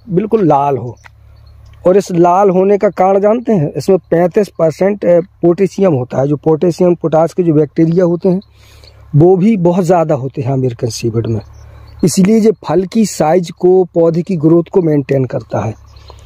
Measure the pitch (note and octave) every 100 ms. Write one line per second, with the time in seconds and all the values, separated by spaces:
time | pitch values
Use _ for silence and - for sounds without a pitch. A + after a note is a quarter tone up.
0 | - F3 G#3 A3+ E3+ C#3+ C#3+ C3 A#2+ -
1 | - _ - - - - - - F3+ G3
2 | - F3 F3 F3+ G3+ F3+ G3 G3+ G#3 -
3 | F#3+ G3 G3+ A#3 A#3 G#3 C#3+ D3+ - F#3+
4 | - E3 F3 G#3+ G3+ - E3 - F#3+ G#3
5 | - F3 F3+ _ E3+ F3 F#3+ - F#3+ C#3
6 | B2 - C#3+ D3 D#3+ D#3 F3+ D#3+ F3+ F3
7 | D#3+ D#3 E3 - E3+ D3+ D3 - E3 E3+
8 | F3 E3+ F#3+ F#3 - _ - - - -
9 | - C#3+ F3 F#3+ G3+ A3 E3+ F3+ E3+ F3+
10 | D#3+ D3 C3 - C3+ C3+ B2+ A#2+ A#2+ -
11 | A#2 A2+ A2+ G#2+ - - - - - -
12 | F3 - F#3 A3+ G#3+ G3 - D#3+ F#3+ A3+
13 | G#3 - D#3 F3+ E3+ - F3+ F#3 F3 E3+
14 | E3 E3 E3 F3+ D#3+ E3+ E3 G3 E3 D3+
15 | C3+ C#3 B2+ B2+ - - A2 - - -
16 | - -